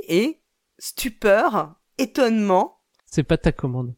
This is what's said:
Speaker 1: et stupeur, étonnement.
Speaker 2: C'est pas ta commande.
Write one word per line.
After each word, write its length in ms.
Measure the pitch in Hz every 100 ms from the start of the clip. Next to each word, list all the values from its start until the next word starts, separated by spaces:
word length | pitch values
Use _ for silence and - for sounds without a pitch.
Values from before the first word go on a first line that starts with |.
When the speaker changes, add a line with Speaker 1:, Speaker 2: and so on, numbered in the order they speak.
| -
Speaker 1:
et 320 | 170 269 - _ _ _ _
stupeur, 960 | - - 254 - 214 208 311 202 151 - _ -
étonnement. 760 | 262 - 233 220 202 185 - - _ _ _
Speaker 2:
C'est 140 | -
pas 140 | - 160
ta 140 | 165
commande. 400 | - 135 127 123